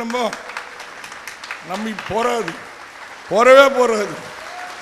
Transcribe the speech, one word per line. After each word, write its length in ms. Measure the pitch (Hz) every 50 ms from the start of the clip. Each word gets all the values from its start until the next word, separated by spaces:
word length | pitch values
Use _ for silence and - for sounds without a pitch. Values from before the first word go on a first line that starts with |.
| 233
நம்ம 140 | 233 233 247 240 214 190 - - - - - - - - - - - - - - - - - - - - - - - - - - 160 180
நம்பி 200 | 196 214 220 214 185 - -
போறாது, 460 | 180 214 240 247 240 233 202 165 - - - - - - - - - - - - - - - -
போறவே 360 | 170 202 240 247 262 269 277 269 277 254
போறாது, 380 | 247 233 226 208 208 185 156 127 - - - - - - - - - - - -